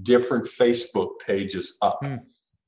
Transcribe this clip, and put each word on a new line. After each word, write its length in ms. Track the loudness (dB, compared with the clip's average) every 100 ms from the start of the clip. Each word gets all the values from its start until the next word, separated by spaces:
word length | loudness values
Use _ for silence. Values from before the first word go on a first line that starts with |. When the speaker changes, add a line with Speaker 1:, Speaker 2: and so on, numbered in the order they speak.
Speaker 1:
different 420 | 4 4 4 -2
Facebook 720 | -4 2 2 4 0 -2 -4 -6 -4
pages 500 | -4 -2 -6 -8 -2
up 160 | -2 -2
Speaker 2:
Hmm. 120 | -8 -10 -14 _ _ _